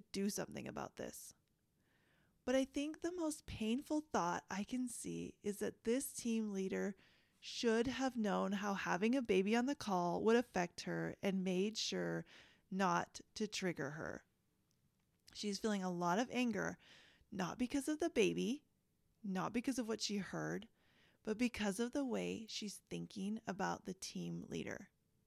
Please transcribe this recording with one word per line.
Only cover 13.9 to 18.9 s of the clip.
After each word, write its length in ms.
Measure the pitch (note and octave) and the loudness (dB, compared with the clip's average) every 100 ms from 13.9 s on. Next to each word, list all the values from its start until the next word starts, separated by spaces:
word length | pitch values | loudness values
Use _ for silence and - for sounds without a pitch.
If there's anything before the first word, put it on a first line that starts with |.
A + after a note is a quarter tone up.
her. 340 | D3+ F2 - - _ _ _ _ _ _ _ _ _ _ - | -4 -6 -8 -12 _ _ _ _ _ _ _ _ _ _ -6
She's 240 | G#3 G3 | -4 0
feeling 240 | A3 G3+ | 0 0
a 80 | F#3 | 0
lot 260 | F3 F3 F3+ | 0 2 2
of 140 | B3 | 2
anger, 480 | B3 B3 F#3+ E3 F#3 - - - - _ | 0 0 0 -2 -4 -12 -20 -20 -20 _
not 280 | - E3+ - | -4 -4 -2
because 280 | B3 C#4+ C4+ | -2 -2 -2
of 120 | D#4 | 0
the 100 | E4+ | 2
baby, 540 | C#4+ F#3+ E3+ F#3 C#4 _ _ _ | 4 4 4 -2 -4 _ _ _